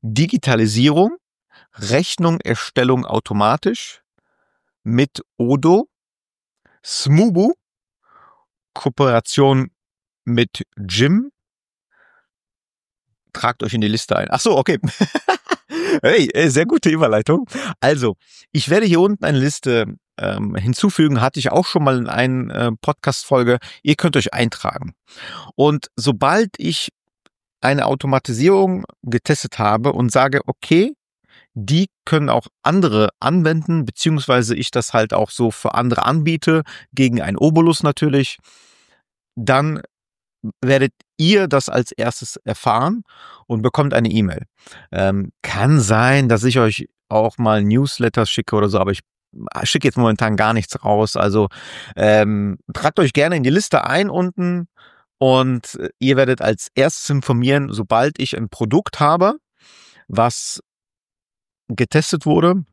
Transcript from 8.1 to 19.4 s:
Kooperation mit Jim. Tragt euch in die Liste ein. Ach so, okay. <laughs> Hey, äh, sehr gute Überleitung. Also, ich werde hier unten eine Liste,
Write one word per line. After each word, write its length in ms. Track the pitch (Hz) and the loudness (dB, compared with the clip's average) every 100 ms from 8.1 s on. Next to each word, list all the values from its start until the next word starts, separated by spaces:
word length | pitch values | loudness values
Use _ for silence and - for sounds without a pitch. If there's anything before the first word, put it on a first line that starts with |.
| _ _ _ _ _ _ | _ _ _ _ _ _
Kooperation 1000 | - 139 - 135 117 - - 139 135 131 _ _ _ _ _ | -6 -6 0 2 2 0 2 4 4 0 _ _ _ _ _
mit 380 | - 117 120 - - - | -4 0 0 -4 -16 -12
Jim. 560 | 98 92 135 196 277 _ _ _ _ _ _ _ _ _ _ _ _ _ _ _ _ _ _ _ _ | -8 0 2 2 -2 _ _ _ _ _ _ _ _ _ _ _ _ _ _ _ _ _ _ _ _
Tragt 300 | - 120 120 | -6 -6 -2
euch 120 | 110 | -2
in 80 | 117 | 0
die 60 | 107 | 0
Liste 280 | 107 - - | -2 -2 -2
ein. 120 | - | 0
Ach 100 | - | -2
so, 160 | 233 147 | 2 2
okay. 220 | - 208 | 2 -2
<laughs> 60 | - - 202 - - 370 - 349 _ 320 370 370 | -2 -4 -4 -2 -4 -4 -4 -8 _ -6 -2 0
Hey, 260 | 123 214 143 | 2 2 2
äh, 160 | - 160 | 0 2
sehr 180 | 131 170 | 2 0
gute 240 | 311 175 | 0 0
Überleitung. 560 | 151 147 107 110 170 254 262 226 - | 2 2 2 2 0 -2 -10 -10 -2
Also, 360 | 127 147 123 95 _ - _ | 0 2 -2 -4 _ -20 _
ich 160 | 151 135 | -4 0
werde 180 | 180 220 | 2 4
hier 140 | 170 | 4
unten 240 | 190 202 | 2 2
eine 140 | - | 0
Liste, 580 | 143 | 0